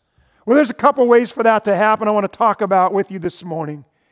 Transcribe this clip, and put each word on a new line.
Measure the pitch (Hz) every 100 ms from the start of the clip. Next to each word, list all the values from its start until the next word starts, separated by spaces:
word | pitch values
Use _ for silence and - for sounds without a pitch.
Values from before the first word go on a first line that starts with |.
| _ _ _ _ -
Well, |
there's | 269 269
a |
couple | 262 - 277 240
ways | 240 240
for | -
that | 226 220
to | 208
happen | 185 214 220 214
I |
want | 208 196
to | -
talk | 185 202
about | 202 190 180
with | 196 196
you | 190
this | 170 -
morning. | 180 165 151 151 139 _ _